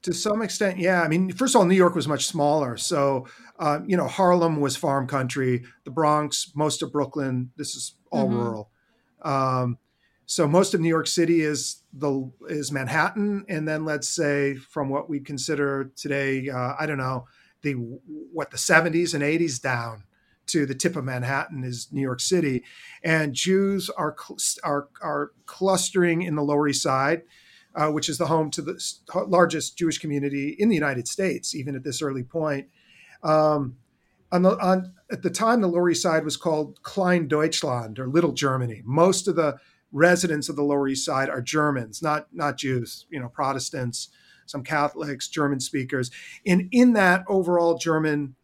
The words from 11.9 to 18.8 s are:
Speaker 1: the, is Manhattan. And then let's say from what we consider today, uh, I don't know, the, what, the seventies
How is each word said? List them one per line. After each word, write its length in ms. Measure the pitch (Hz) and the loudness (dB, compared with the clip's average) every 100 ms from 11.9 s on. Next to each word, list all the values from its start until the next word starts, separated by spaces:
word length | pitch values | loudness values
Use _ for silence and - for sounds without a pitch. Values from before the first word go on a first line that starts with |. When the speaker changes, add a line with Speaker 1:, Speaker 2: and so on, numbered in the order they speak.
Speaker 1:
the, 380 | 135 147 135 131 - - | -6 -2 -2 -4 -12 -10
is 220 | 160 135 | -6 -4
Manhattan. 760 | 143 127 151 170 208 208 202 196 | -4 -2 0 0 0 -2 -2 -4
And 200 | 170 156 | -4 -2
then 180 | 156 156 | -4 -2
let's 220 | 151 131 | -4 -4
say 480 | - 151 143 139 135 | -2 0 2 0 -2
from 340 | 131 - 139 | -10 -6 -4
what 180 | 139 - | -4 -4
we 120 | 147 | -8
consider 720 | 139 143 127 147 143 139 135 - | -6 -10 -4 -2 0 -2 -6 -10
today, 540 | - 139 139 135 131 | -6 -2 0 -2 -4
uh, 240 | 131 123 139 | -4 -4 -4
I 80 | 156 | -4
don't 100 | 143 | -4
know, 300 | 131 127 123 _ _ _ | -4 -4 -8 _ _ _
the, 120 | 147 | -6
what, 760 | 131 117 127 - 302 - 165 143 | -4 -6 -12 -14 -16 -10 -8 -8
the 80 | 123 | -6
seventies 560 | - 160 | 4 4